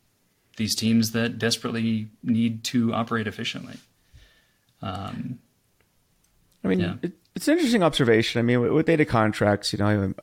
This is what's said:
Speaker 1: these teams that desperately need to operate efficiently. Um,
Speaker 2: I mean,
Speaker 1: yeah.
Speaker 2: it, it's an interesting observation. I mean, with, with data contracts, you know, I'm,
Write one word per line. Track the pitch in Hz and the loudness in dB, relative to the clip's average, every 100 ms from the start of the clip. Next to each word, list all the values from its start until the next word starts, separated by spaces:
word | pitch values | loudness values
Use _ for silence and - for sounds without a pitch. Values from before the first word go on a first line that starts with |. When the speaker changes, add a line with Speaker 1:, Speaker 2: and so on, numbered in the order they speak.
| _ _ _ _ _ - | _ _ _ _ _ -6
Speaker 1:
these | 110 | -4
teams | - 113 113 113 | -2 2 2 2
that | 113 117 110 | 0 -2 -2
desperately | 113 117 123 117 113 110 110 - | -2 -2 -4 -4 -2 -2 -4 -8
need | 123 113 117 113 | -2 0 0 -2
to | - 127 113 | -4 0 0
operate | 107 117 117 107 | 0 -2 -4 -4
efficiently. | - 117 - - - _ _ _ - - _ _ _ _ _ | -6 -8 -8 -12 -16 _ _ _ -20 -20 _ _ _ _ _
Um, | 98 95 98 - 135 127 _ _ _ _ _ _ _ _ _ _ _ _ | -10 -8 -10 -10 -10 -12 _ _ _ _ _ _ _ _ _ _ _ _
Speaker 2:
I | 196 | -2
mean, | 185 | 0
Speaker 1:
yeah. | 175 - | 0 -4
Speaker 2:
it, | 175 - _ - | -8 -10 _ -4
it's | - | 0
an | |
interesting | 330 277 233 | 2 2 4
observation. | 165 - 123 113 113 120 | 4 4 4 4 2 0
I | |
mean, | 117 123 | 2 2
with, | 120 | 2
with | - 160 | 2 2
data | 165 151 | 2 2
contracts, | 117 107 107 104 101 - | 2 2 2 2 2 0
you | 104 | 0
know, | 101 | 2
I'm, | 104 95 - | 2 0 -2